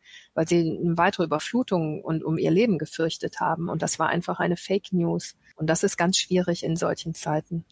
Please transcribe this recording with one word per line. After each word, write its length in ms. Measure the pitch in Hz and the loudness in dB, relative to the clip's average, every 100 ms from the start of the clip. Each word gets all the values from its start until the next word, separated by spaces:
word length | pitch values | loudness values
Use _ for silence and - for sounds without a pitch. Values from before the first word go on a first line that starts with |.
| - - - | -20 -20 -8
weil 140 | - 160 | -2 2
sie 120 | 175 | 2
eine 380 | 160 101 170 165 | 2 0 0 2
weitere 260 | 180 - | 2 2
Überflutung 800 | 160 151 - 240 254 180 156 151 | 0 -2 -2 -2 0 0 0 -4
und 200 | - 160 | -2 -2
um 140 | 151 160 | 0 0
ihr 140 | - | 4
Leben 260 | 170 240 170 | 4 4 2
gefürchtet 640 | 156 - 165 - - - | -2 -2 -4 -2 -6 -2
haben. 300 | 175 165 170 | -2 -2 -2
Und 120 | 156 | -2
das 160 | 156 - | -2 0
war 120 | 160 | 0
einfach 300 | 170 180 175 | 0 -2 0
eine 180 | 170 175 | 0 0
Fake 340 | - 196 - | 0 -2 0
News. 440 | 180 170 170 - - _ - | 0 2 0 -6 -14 _ -4
Und 120 | 156 | 0
das 160 | 160 | 2
ist 140 | 196 - | 2 2
ganz 200 | 175 190 | 2 0
schwierig 460 | - 180 180 170 | 2 2 2 0
in 120 | 170 165 | -2 0
solchen 380 | 165 170 165 | -2 -2 -6
Zeiten. 520 | 165 160 156 - 165 - | -6 -2 -2 -2 -6 -6